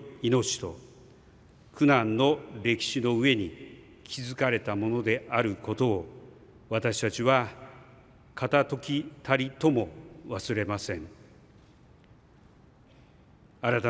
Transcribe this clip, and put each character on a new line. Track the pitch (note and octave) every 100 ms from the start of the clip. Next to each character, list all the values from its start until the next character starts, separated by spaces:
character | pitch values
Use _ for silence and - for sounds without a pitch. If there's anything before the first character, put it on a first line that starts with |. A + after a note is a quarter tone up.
| - -
命 | A#2 B2+ G#2+ -
と | F2+ D#2 - - - - - - - - -
苦 | - D3
難 | C3+ A2 A2
の | C#3 D3+ - A2
歴 | A2 A2+ -
史 | C3+
の | A#2+ A#2
上 | C3+ A#2
に | F2+ - - - - - -
築 | - B2 B2+
か | C3
れ | A2+
た | A2 G2+
も | A2
の | A#2
で | A2 A2+ -
あ | A#2+
る | A#2 F#2+
こ | -
と | G#2+ B2+
を、 | G2 - - - - - - -
私 | A2+ A#2 G#2
た | A2
ち | G#2+
は | A#2+ C3+ A2+ - - - - - - - - -
片 | B2+ C#3+ C3+
時 | C3 - C#3+ D#3 -
た | - C3+
り | C3
と | - D#3
も | C3 G2+ - - - -
忘 | G2 -
れ | G#2+ G2+
ま | G#2
せ | - F2
ん。 | E2 - - - - - - - - - - - - - - - - _ _ - - - - - - -
改 | A#2+ B2 A#2+